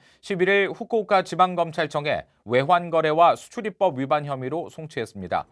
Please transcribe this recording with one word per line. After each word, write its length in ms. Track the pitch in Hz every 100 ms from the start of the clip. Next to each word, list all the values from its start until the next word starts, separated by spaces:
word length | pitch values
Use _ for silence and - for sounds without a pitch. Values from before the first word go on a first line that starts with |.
| _ _
십일 280 | - 190 185
일 200 | 202 190
후쿠오카 540 | 160 226 226 190 202
지방검찰청에 1000 | 185 170 185 180 165 156 156 151 147 104 - _ -
외환거래와 880 | 123 139 175 175 160 156 156 170 120
수출입법 640 | - - 208 - 190 131
위반 260 | 135 151 147
혐의로 440 | 135 127 156 160
송치했습니다. 760 | - 156 143 113 101 92 90 -